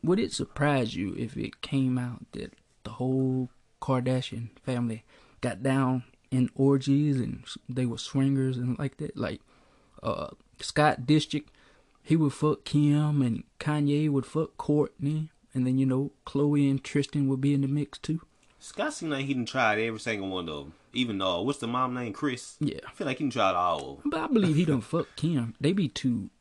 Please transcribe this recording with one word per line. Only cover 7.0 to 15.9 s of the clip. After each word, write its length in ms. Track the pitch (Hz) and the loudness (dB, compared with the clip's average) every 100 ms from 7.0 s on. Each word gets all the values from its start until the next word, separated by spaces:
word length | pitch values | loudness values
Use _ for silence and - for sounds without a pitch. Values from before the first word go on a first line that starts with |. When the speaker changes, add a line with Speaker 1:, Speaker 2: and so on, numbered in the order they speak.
| 151 135 | 2 0
Speaker 1:
and 220 | - - | -2 -6
s-, 140 | - - - | -12 -18 -8
they 180 | 123 127 | -2 -2
were 120 | 113 | -4
swingers 580 | - 139 135 139 131 127 | -4 0 2 2 0 0
and 200 | 123 120 | -2 -2
like 180 | 139 - | -4 -6
that. 180 | 151 - | -10 -4
Like, 240 | 113 - _ _ _ _ _ - | -6 -6 _ _ _ _ _ -10
uh, 260 | - - - - _ _ | -6 -4 -6 -12 _ _
Scott 420 | - - 151 - | -6 2 4 2
Disick, 420 | 127 151 151 151 - _ - _ _ _ | 4 2 4 -6 -6 _ -20 _ _ _
he 140 | - 160 | 0 4
would 160 | 147 | 4
fuck 320 | - 151 - | 2 0 0
Kim, 580 | - 147 147 147 151 147 | 0 2 4 4 2 2
and 220 | 127 113 - _ | 2 0 -6 _
Kanye 480 | - 151 143 143 151 | -2 0 2 2 2
would 160 | 139 123 | 0 0
fuck 300 | 156 160 _ | -4 -4 _
Kourtney, 720 | - 147 147 _ 139 156 156 _ _ | 0 2 2 _ -2 -2 -4 _ _
and 120 | 131 127 | -2 0
then, 120 | 131 | 2
you 80 | |
know, 260 | 135 | 2